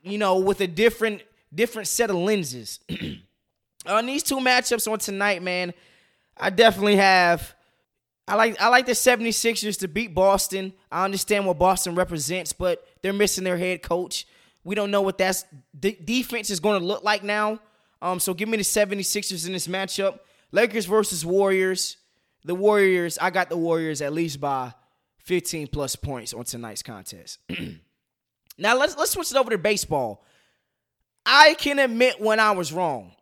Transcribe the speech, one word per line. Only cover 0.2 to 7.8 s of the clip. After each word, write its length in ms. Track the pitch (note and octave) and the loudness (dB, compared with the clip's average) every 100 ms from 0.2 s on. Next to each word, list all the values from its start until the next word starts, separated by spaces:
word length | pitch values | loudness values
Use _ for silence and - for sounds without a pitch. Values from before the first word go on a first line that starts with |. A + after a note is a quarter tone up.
| G3+ F#3 | 2 4
with 200 | F#3+ G3 | 2 0
a 60 | F#3+ | -2
different, 560 | D#3+ A3+ - A3 G3+ - _ _ | 4 2 4 -4 -4 -14 _ _
different 320 | D3+ A3+ A3 F#3+ | -2 -2 -2 -6
set 240 | - A3+ | 0 0
of 60 | F#3 | 2
lenses. 640 | F#3 G#3+ D3 B2 G#2 - - | 2 0 -2 -10 -14 -18 -14
<clears throat> 960 | - E3+ - _ _ _ _ _ _ - | -10 -10 -10 _ _ _ _ _ _ -2
On 180 | G#3 | -2
these 200 | A#3+ C#4+ | 0 -4
two 140 | - C4+ | -4 0
matchups 520 | B3+ B3 B3 A#3 A3+ | 2 2 2 -2 -2
on 80 | G#3+ | -4
tonight, 420 | G#3 G3 G3+ F#3 | -4 -2 0 0
man, 320 | F3+ F3+ F3+ E3+ _ _ _ _ _ - | -2 -4 -4 -8 _ _ _ _ _ -6
I 140 | G3 | -2
definitely 460 | F#3+ A3+ F#3 G#3 G3 | 6 6 6 4 6
have, 580 | G3 F#3 F3 E3+ - _ _ _ | 6 6 6 2 -2 _ _ _